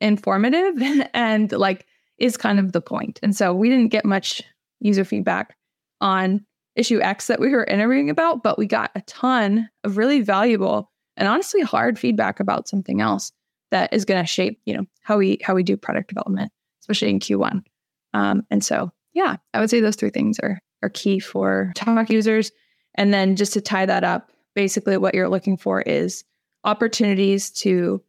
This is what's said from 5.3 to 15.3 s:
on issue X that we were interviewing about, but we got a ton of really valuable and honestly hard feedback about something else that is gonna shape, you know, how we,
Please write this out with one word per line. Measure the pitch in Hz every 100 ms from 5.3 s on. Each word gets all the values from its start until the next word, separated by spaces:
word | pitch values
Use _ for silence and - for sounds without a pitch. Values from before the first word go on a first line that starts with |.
| 185 - _ _ _ _ -
on | 202 190 190 202 - _ _ -
issue | 226 220
X | 190 202 -
that | 233
we | 262
were | 262
interviewing | - 196 220 262 285
about, | 302 330 277
but | 220 -
we | 208
got | 220 220 196
a |
ton | - - 254 254 202 214 220 _ 208
of | 196
really | 240 285
valuable | 208 196 240 214 190 208 202 _ _ -
and | 196
honestly | 269 392 403
hard | 262 220 240 214
feedback | - 214 98 -
about | 98 - -
something | 101 - 101
else | 110 98 - _ _ _ -
that | 196 -
is | - 196
gonna | 190 165
shape, | - 190 220 -
you |
know, | 202 196 _
how | - 214
we, | 196